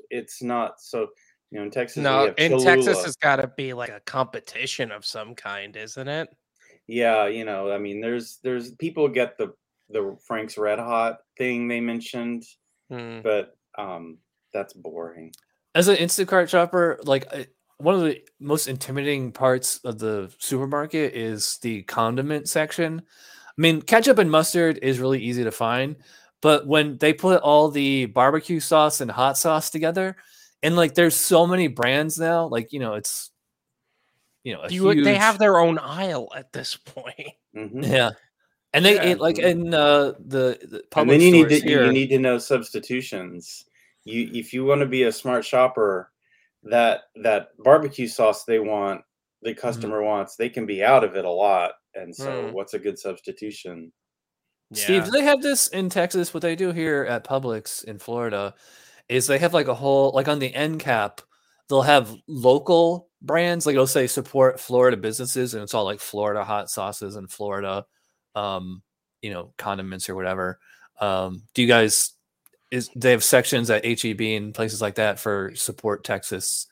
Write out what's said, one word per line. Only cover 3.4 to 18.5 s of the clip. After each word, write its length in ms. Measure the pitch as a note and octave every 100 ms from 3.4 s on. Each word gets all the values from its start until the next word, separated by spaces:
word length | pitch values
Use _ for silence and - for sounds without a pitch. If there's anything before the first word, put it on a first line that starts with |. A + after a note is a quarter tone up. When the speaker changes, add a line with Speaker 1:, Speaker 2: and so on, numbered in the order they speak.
| B2+ -
Speaker 2:
be, 160 | C3+
like, 180 | B2 A#2
a 100 | G#2
competition 920 | - C3+ B2 A2+ - A2+ C3 - A#2
of 120 | G#2
some 300 | - A2+ A2
kind, 420 | A#2+ G#2 G2+ G2+ G#2+
isn't 320 | A2 - C3
it? 200 | D3+ - _ _ _ _ _ -
Speaker 1:
Yeah, 400 | A#2 A#2 A2 G2+
you 180 | A2+
know, 260 | A2 G2 G2
I 80 | G2+
mean, 220 | G2+ G2+
there's, 380 | A2+ A#2+ A#2 -
there's, 300 | B2+ B2 A#2+ -
people 320 | E3 E3 C#3+
get 280 | B2 A#2+ -
the, 140 | G#2 - _ _ _
the 260 | G#2+ G2 - _
Frank's 300 | A2+ G#2+ G#2+
Red 200 | G#2+ A2
Hot 400 | A#2 A#2 A2+ A2+ _ -
thing 300 | B2+ A#2+ A#2+
they 120 | A#2+
mentioned, 640 | A#2 A#2 A#2 B2 A#2+ A#2 A2 _ _ _ _
Speaker 2:
Hmm. 300 | B2 A#2 A#2
Speaker 1:
but, 340 | A2 G#2 - _ _ -
um, 400 | G2 E2+ E2 D#2+ _ _ _
that's 200 | G2+ G2
boring. 600 | F#2+ E2+ E2 E2+ E2+ D#2+ - _ _ _
Speaker 3:
As 120 | E3+ F3+
an 80 | F3+
Instacart 520 | E3+ - F#3 F#3+ E3+
shopper, 500 | F3+ F3 F3+ E3+ -
like, 280 | C#3+ C3+ C3+
I, 140 | C#3+ A#2+ _ _ _
one 160 | D3+
of 60 | F#3+
the 180 | D#3+ - _ _
most 260 | C#3+